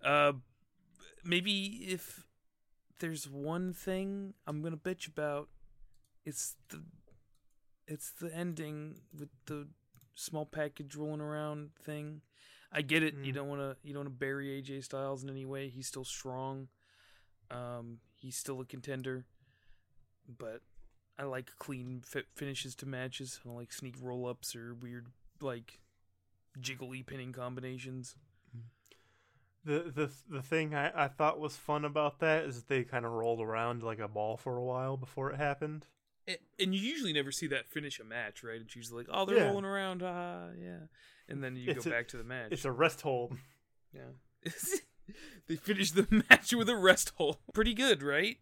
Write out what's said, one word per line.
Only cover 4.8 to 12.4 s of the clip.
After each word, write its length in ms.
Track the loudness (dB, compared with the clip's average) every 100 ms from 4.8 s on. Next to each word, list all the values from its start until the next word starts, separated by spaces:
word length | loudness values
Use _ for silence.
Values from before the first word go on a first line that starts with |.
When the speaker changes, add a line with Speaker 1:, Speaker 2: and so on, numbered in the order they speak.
| -4 -6 -6
Speaker 1:
about, 420 | -2 -2 -2 -6 -18 -20 -20 -20 -20 _ _
it's 320 | -8 -6 -6 -8 _
the, 140 | -16 -16 -20 _ -20 _ _ _ _ _ _ -12
it's 240 | -10 -10
the 220 | -8 -8
ending 680 | -4 -4 -2 -6 -6 -10 -14 -18 -14
with 120 | -14 -14 -8
the 200 | -8 -8 -18 _ _ _
small 320 | -12 -6 -6
package 500 | -4 -2 -4 -4 -10
rolling 240 | -6 -4 -4
around 520 | -4 -4 -4 -6 -10 _
thing. 380 | -10 -8 -8 -12 _ _